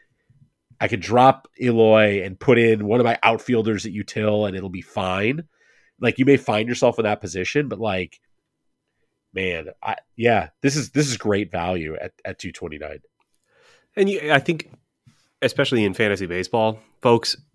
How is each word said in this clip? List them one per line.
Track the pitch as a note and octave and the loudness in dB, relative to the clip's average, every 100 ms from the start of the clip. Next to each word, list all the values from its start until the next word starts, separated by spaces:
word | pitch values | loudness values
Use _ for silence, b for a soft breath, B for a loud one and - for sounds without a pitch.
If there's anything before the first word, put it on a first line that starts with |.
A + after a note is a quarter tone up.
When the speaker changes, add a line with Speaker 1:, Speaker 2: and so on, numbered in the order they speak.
| _ _ _ _ _ _ _ - | _ _ _ _ _ _ _ -4
Speaker 1:
I | A2 | -2
can | G#2+ | -2
drop | F#2 A#2+ C3 C3 _ - | 0 4 6 4 _ -6
Eloy | B2 A2+ A2 A2 G#2+ G2+ | 0 4 6 6 4 0
and | F#2+ F#2 | -6 -4
put | - A#2 | 2 4
in | A#2 A2 G#2 | 4 2 0
one | A#2+ | 0
of | |
my | A#2 A#2 | 2 2
outfielders | A2 A2+ - A#2+ A2 G#2 A2 | 0 0 0 -2 0 -4 -6
at | |
util, | G2+ G2 - G#2+ G#2 G#2 | -10 -10 -4 -2 0 -2
and | F#2+ | -4
it'll | F#2+ | -8
be | F2+ | -10
fine." | - - F#2 F#2 G#2+ D3 D#3+ _ _ _ _ - | -10 -6 -4 -2 -2 -4 -8 _ _ _ _ -4
Like, | A#2+ G#2+ | -2 2
you | |
may | C3+ C#3 | 4 4
find | - G#2+ A#2 | 2 -2 -2
yourself | A#2+ B2+ A2+ | 0 0 0
in | |
that | A2 G#2 | -2 -4
position, | F#2 F#2 F#2 C#3+ D3+ | -6 -8 -4 -4 -4
but, | G2+ | -4
like, | A2 F#2 F2+ _ _ _ _ _ _ _ _ _ _ _ _ | -4 -4 -6 _ _ _ _ _ _ _ _ _ _ _ _
man, | F#2+ F#2 E2 D#2 - | -6 -6 -6 -10 -12
I, | - - - | -10 -10 -10
yeah, | - A2+ A2 D#2+ _ | 0 2 2 0 _
this | C#3 C#3+ | -2 -2
is, | A2+ | -2
this | C#3 D3 | -2 -2
is | A2+ | -2
great | G#2+ G2+ G2 | -2 0 -2
value | F2+ F2 F#2 D#2 D#2+ | -4 -4 -4 -4 -10
at, | - _ - | -12 _ -14
at | F#2+ | -12
two | F#2 | -14
twenty-nine. | - F2 D2+ D2 D2+ _ _ _ _ _ _ _ _ _ - | -12 -12 -12 -14 -16 _ _ _ _ _ _ _ _ _ 0
Speaker 2:
And | G3 | 0
you, | F#3 D3 | 0 0
I | C#3+ | 0
think, | C#3 D#3+ - _ _ _ _ _ _ - | 0 -6 -8 _ _ _ _ _ _ -4
especially | C3 - C3+ B2 | -2 0 0 2
in | G#2 | 2
fantasy | F#2 A2 G2 F#2 | 0 0 -2 -4
baseball, | F2 F#2 A#2 A2 A2 _ _ | -6 -2 0 0 -2 _ _
folks, | B2 A#2+ - - _ | 2 2 0 -8 _